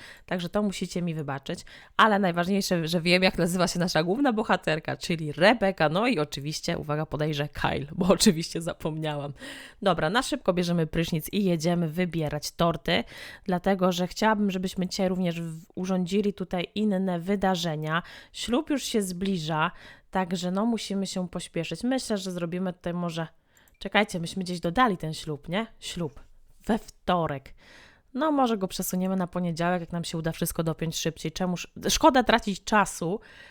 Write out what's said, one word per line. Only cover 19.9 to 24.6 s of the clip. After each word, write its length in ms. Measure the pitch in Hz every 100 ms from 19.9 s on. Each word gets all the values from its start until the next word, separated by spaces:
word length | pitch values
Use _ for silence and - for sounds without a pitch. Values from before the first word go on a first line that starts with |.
| - _
także 400 | 190 180 180 180
no 160 | 190 233
musimy 400 | 220 - 196 196
się 220 | 185 180
pośpieszyć. 560 | 180 - 170 160 165
Myślę, 340 | 240 262 - 208
że 140 | 185
zrobimy 400 | 175 170 180 185
tutaj 220 | 175 175
może, 320 | 175 175 165 160 _ _ _ _ -
czekajcie, 420 | 202 202 208 175
myśmy 240 | 165 190
gdzieś 160 | 180 175